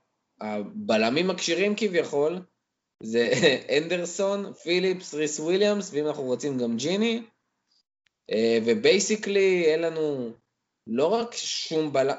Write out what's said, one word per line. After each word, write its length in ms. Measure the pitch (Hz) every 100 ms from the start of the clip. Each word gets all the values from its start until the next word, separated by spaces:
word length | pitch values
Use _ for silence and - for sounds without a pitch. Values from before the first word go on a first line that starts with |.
| _ _ _ _
הבלמים 880 | 107 107 101 107 104 110 110 143 180
הכשירים 440 | 180 - 170 208 208
כביכול, 680 | 214 170 127 147 151 180 180 _ _ _ _ _
זה 280 | 110 117 117 123 160
<laughs> 280 | 131 - 139
אנדרסון, 720 | 165 180 175 - 196 202 190
פיליפס, 640 | 139 160 175 185 180 -
ריס 260 | 147 151 151
וויליאמס, 500 | 156 190 208 208 185
ואם 140 | 139 151
אנחנו 160 | -
רוצים 360 | 131 123 143 131
גם 180 | 117 113
ג'יני, 460 | 143 196 226 226 - _ _ _ _ _ _ _ _ _ -
אה, 280 | 107 113 113 113
ובייסיקלי 1000 | 107 139 190 202 214 202 196 190 185 160
אין 140 | 160
לנו 500 | 165 160 156 139 117 113 _ _ _ _ -
לא 200 | 117 156
רק 280 | 226 233
שום 580 | - - - - 160 156
בלם, 240 | 139 135